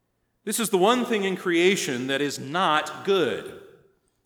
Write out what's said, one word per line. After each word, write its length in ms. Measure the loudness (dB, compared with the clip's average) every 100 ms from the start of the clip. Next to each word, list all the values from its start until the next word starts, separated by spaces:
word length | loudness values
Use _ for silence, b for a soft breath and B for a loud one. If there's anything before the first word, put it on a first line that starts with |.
| _ _ _ _
This 140 | -8 -4
is 120 | 0
the 80 | 2
one 260 | 4 4
thing 200 | 2 0
in 120 | 0 -2
creation 720 | 0 4 4 2 -2 -4 -2
that 160 | -2
is 160 | -2 -4
not 640 | -6 -2 2 2 -2 -8
good. 540 | 0 2 2 -2 -8 -16 -20 -20 _ _ _ _